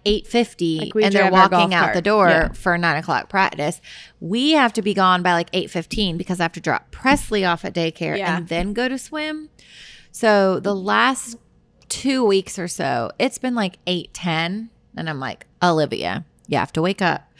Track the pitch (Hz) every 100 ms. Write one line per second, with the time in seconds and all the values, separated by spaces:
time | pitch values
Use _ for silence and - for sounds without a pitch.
0 | 208 208 - 233 233 - 165 160 151 214
1 | 196 202 190 185 190 180 170 175 170 180
2 | 190 214 180 160 160 - 190 170 170 147
3 | 175 127 - 190 190 - 151 - - -
4 | - - 165 226 285 311 240 220 202 196
5 | 185 180 180 170 170 185 - 175 160 -
6 | 196 165 - 180 165 175 160 127 _ -
7 | 262 294 - 214 185 170 - 175 160 -
8 | 156 185 185 175 170 170 190 208 254 262
9 | - 302 302 311 311 _ - - - -
10 | - - 220 202 190 185 185 196 190 208
11 | 247 262 - 233 _ _ _ _ - -
12 | 262 262 226 196 185 - 175 - 139 123
13 | 113 - 262 - 254 240 190 - - 180
14 | - - 175 160 170 202 226 _ _ -
15 | 160 143 131 - - - 180 160 147 -
16 | 80 95 - _ - 135 - - 175 196
17 | 180 151 _